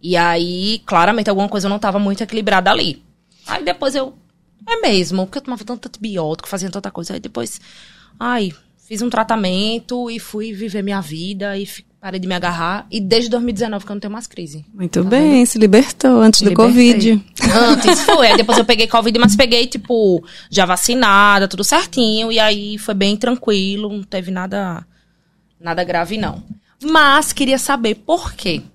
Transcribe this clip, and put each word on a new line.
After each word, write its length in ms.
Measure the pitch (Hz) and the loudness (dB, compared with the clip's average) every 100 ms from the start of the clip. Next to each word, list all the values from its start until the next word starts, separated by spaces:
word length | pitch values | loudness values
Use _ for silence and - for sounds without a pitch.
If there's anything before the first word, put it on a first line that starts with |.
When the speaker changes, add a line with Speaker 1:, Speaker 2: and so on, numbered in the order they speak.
Speaker 1:
E 140 | 165 175 | -2 0
aí, 640 | 170 170 175 180 196 220 - | 2 0 -2 -4 -4 -6 -2
claramente, 440 | 180 175 226 214 | 2 2 2 -2
alguma 200 | 196 202 | -2 -2
coisa 180 | 208 190 | -2 -4
não 100 | 202 | -4
tava 220 | 214 196 | -2 -2
muito 240 | 202 196 | -2 -4
equilibrada 480 | 214 220 208 190 185 | -6 -6 0 2 2
ali. 320 | - - 139 _ _ _ _ - | 0 -2 -8 _ _ _ _ -10
Aí 160 | - 302 | -8 -6
depois 280 | 349 277 277 | -4 -4 -4
eu, 180 | 262 - _ _ _ _ - | -6 -10 _ _ _ _ -6
é 140 | 466 | -2
mesmo, 460 | 392 202 175 185 190 | 0 0 0 -4 -4
porque 140 | 285 | -8
eu 20 | |
tomava 240 | 277 240 214 | -10 -12 -10
tanto 240 | 247 254 | -14 -14
antibiótico, 580 | - 214 190 156 160 - | -12 -10 -6 -6 -6 -8
fazia 220 | 196 185 | -10 -8
tanta 200 | 190 196 | -10 -12
coisa. 260 | 180 170 185 | -12 -12 -12
Aí 40 | |
depois, 400 | - 226 233 - - - - _ _ _ | -12 -10 -10 -12 -20 -20 -20 _ _ _
ai, 360 | 233 247 196 156 _ _ _ | -6 -4 -4 -8 _ _ _
fiz 140 | 220 | -6
um 80 | 240 | -4
tratamento 1000 | 240 220 226 190 185 208 233 233 247 240 | -2 -2 -2 -2 -2 -2 -4 -6 -8 -8
e 80 | 226 | -10
fui 360 | - 214 220 | -10 -10 -10
viver 280 | 202 220 202 | -10 -8 -6
minha 200 | 196 196 | -6 -6
vida 560 | 156 156 175 196 202 196 | -8 -10 -10 -8 -8 -8
e 80 | 196 | -10
fi-, 180 | - _ _ | -14 _ _
parei 180 | 196 185 | -12 -8
de 120 | 180 | -6
me 40 | |
agarrar. 540 | 180 180 170 165 202 - | -4 -4 -4 -4 -6 -8
E 120 | 226 | -8
desde 280 | 190 226 240 | 0 0 0
dois 140 | 240 | -2
mil 60 | 240 | -2
e 40 | |
dezenove 300 | 202 226 208 190 | -4 -6 -6 -10
que 60 | |
eu 40 | 208 | -12
não 40 | |
tenho 140 | 208 | -10
mais 120 | 214 233 | -12 -14
crise. 380 | - 165 151 151 | -16 -14 -16 -18
Speaker 2:
Muito 300 | 214 180 - | -8 -4 -2
Speaker 1:
Tá 60 | 185 | 2
Speaker 2:
bem, 220 | 247 302 277 | 4 6 6
Speaker 1:
vendo? 60 | 240 | 4
Speaker 2:
se 100 | 226 | 4
libertou 640 | 214 202 269 - 262 240 | 6 6 4 2 4 6
antes 200 | 220 214 | 6 6
Speaker 1:
Me 20 | 208 | 4
Speaker 2:
do 60 | |
Speaker 1:
libertei. 420 | 180 226 247 240 | 4 6 8 6
Speaker 2:
covid. 320 | 226 220 214 196 - 233 | 6 4 2 0 -4 0
Speaker 1:
Antes, 460 | 208 240 294 - 349 | 4 4 4 4 2
foi. 280 | - 370 240 | 4 4 6
Aí 100 | 208 | 4
depois 200 | 220 233 | 4 2
eu 60 | |
peguei 240 | 240 226 220 | 4 2 2
covid, 320 | 233 226 233 | 2 2 4
mas 160 | 233 202 | 4 4
peguei, 320 | 262 233 247 | 4 2 0
tipo, 560 | 233 202 233 208 175 - - - | -6 -4 0 2 2 -2 -20 -6
já 160 | - 180 | 0 2
vacinada, 800 | 180 - 247 233 196 208 202 196 | 2 0 2 4 6 6 4 2
tudo 160 | 190 202 | -2 0
certinho. 680 | 311 349 - 226 214 226 | 0 0 -2 0 0 -2
E 80 | 226 | 0
aí 380 | 214 208 208 208 | 2 0 -4 -10
foi 160 | 208 | -6
bem 240 | 202 196 208 | -2 0 0
tranquilo, 720 | 240 247 - 202 190 202 208 | -2 -2 0 0 0 -4 -6
não 120 | 208 | -8
teve 300 | 196 196 180 | -8 -10 -8
nada, 540 | 185 185 196 190 165 170 _ _ _ _ _ _ _ | -8 -6 -6 -8 -10 -14 _ _ _ _ _ _ _
nada 240 | 170 170 | -8 -6
grave, 340 | 180 170 170 220 | -2 -4 -4 -6
não. 240 | 202 - - - _ _ | -6 -8 -14 -20 _ _
Mas 520 | 285 311 294 277 294 | 0 2 4 4 0
queria 260 | - 262 269 | -2 -2 -2
saber 360 | - 277 226 208 | -2 -2 -2 -4
por 360 | - 339 - | -2 -4 -4
que 300 | - - 160 - | -10 -6 -6 -8